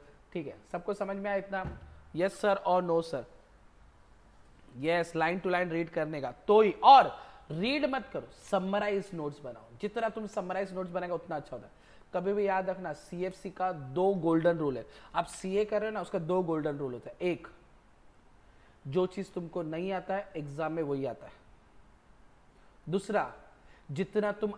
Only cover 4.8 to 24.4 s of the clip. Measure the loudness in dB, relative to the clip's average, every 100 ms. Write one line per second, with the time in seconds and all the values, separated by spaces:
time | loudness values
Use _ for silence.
4.8 | 0 0 0 0 0 0 0 0 0 -2
5.8 | -2 -2 -4 -4 -8 -4 6 8 6 8
6.8 | 12 12 10 -2 -16 -20 -10 -4 -2 0
7.8 | 0 -2 -6 -10 -10 -18 -2 -2 0 0
8.8 | 0 -2 -4 -6 -6 -8 -14 -14 -18 -8
9.8 | -6 -2 -2 -4 -6 -6 -4 -4 -4 -6
10.8 | -4 -4 -4 -4 -4 -8 -8 -14 -14 -20
11.8 | -20 -20 -6 -2 0 0 2 0 0 -4
12.8 | -8 -10 -10 -6 -6 -6 -12 -4 -4 -4
13.8 | -4 2 2 4 4 6 4 4 0 -2
14.8 | -8 -18 -4 -4 -4 -8 -2 0 2 0
15.8 | -2 -4 -4 -4 0 0 2 0 -2 -2
16.8 | -4 -6 -12 -2 -2 -2 -6 -20 -20 -20
17.8 | -20 -20 -20 -20 -20 -20 -20 -20 -20 -16
18.8 | -4 0 0 -4 -8 -8 -6 -6 -6 -6
19.8 | -4 -4 -4 -6 -6 -10 -10 -6 -4 -2
20.8 | -2 -2 -4 -8 -14 -20 -20 -20 -20 -20
21.8 | -20 -20 -20 -20 -20 -20 -20 -20 -20 -18
22.8 | -4 -4 -2 -2 -2 -8 -20 -20 -20 -20
23.8 | -10 -6 -2 0 -2 -2